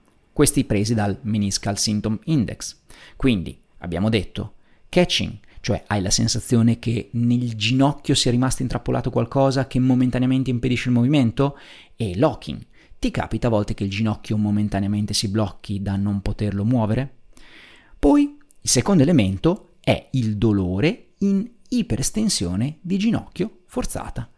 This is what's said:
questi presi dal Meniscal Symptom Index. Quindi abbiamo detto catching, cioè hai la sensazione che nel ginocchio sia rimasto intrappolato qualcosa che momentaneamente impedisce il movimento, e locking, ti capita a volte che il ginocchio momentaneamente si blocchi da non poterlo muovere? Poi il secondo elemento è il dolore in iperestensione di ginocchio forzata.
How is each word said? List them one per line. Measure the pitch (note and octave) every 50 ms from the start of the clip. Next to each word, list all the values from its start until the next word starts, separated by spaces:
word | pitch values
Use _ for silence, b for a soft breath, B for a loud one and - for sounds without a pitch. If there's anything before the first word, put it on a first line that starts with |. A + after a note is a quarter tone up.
| _ _ _ _ _ _
questi | _ - D3 C3+ - C#3+ C3
presi | - A2+ G2+ G#2 G#2+ A#2+
dal | A2 G#2 G#2 F#2+ -
Meniscal | - G#2+ A2 G#2+ G2+ G2 F#2+ - - G#2+ G2+
Symptom | - - - G#2+ G#2 G2+ A2 A2 G2+ -
Index. | - E3 C#3+ G2+ - - - - - - _ B B B B B B B
Quindi | B - C3+ A#2 F#2 D#2+ B1+ - - _ _ _ -
abbiamo | - F2 E2 E2+ G2+ A2+
detto | A2+ G#2+ F2 - - - G2 - - - _ _ _ _ _ -
catching, | - F3 F3+ E3+ - - - - - - b b b b
cioè | - - G#2 - - _
hai | G#2 G#2
la | F2+ F#2
sensazione | - - A2+ A2 - F#2 - - B2+ A#2 A2+ A#2 A2+ A2+
che | - A#2 A#2 A2 - -
nel | - A#2 A#2 A#2+ A#2+ B2 B2 A#2+ A2+
ginocchio | G#2+ G#2 A2 B2+ C3 C3+ C#3+ D3 - - - C#3
sia | - - C3
rimasto | A#2+ B2 C3 C3 - -
intrappolato | C3 A#2+ - A#2+ - - B2+ B2 A#2+ C3
qualcosa | A#2+ A#2+ A#2 A2+ - C#3 C3+ C3+ B2+ C#3 B2+
che | - - B2+
momentaneamente | B2+ C3 B2+ B2+ B2+ B2 A#2+ B2 B2+ B2+ C3 C3 C3 C3
impedisce | B2 A#2 - C3 B2 A#2 - B2+
il | B2
movimento, | A#2+ A#2+ C3 D#3 D3 B2+ A2+ - - C#3 C#3 C3+ B B B B B B B B
e | _ A#2+ G2+ F2
locking, | F#2+ C3+ D3+ - - - - C2+ - - _ b b b b b -
ti | - A#3+
capita | - - - - - A2+ - B2
a |
volte | A2+ G#2 G#2 - G#2
che | - G#2+
il | G2
ginocchio | F#2+ G#2 A2+ A2 G#2+ - - - A#2 G#2+
momentaneamente | G#2 G#2 G#2 G#2 G#2 G#2 G2+ G2 G2+ F#2+ G#2+ G#2 G#2+ - G#2
si | - - G#2
blocchi | G2 A2 G#2+ F#2 - - - - G2+ F#2+
da | G2 G2+ G2
non | G2 G2 G#2 G2+ G2+
poterlo | G2 G#2+ G#2 - G#2+ G#2 F#2+ G2+ G2+
muovere? | A2+ C3 B2 A2 G2+ A2 A#2+ C3+ C3+ - - - - B B B B B B B B B B B B B B
Poi | - C#4+ D4 D4 C#4+ C#4+ - - - _ - -
il | _ -
secondo | - - - - G3+ F#3
elemento | - D#3 F3+ C#3 G2+ F#2+ F#2+ F#2+ - D#3+ F3+ - - _ _ _
è | - - A2 - - _
il | - C3 A#2 A2 G#2+ G2+
dolore | A2 A2 G#2 G2 F#2 F2 F#2 F#2+ A2+ E3 A#3+ - - _ _ _
in | G3 G3+ G3 G3 - - - _ _ -
iperestensione | - A#3+ G3+ - G#3+ - - - - G#3+ G#3+ G#3 - - G2 F2 F2+ G2 A#2 D3 D#3 -
di | - E3+ F#3 F#3+
ginocchio | G3+ A#3 G3 - - - - - F3 A3 - - _
forzata. | _ - B3 B3 - - - - - - - A#2+ - -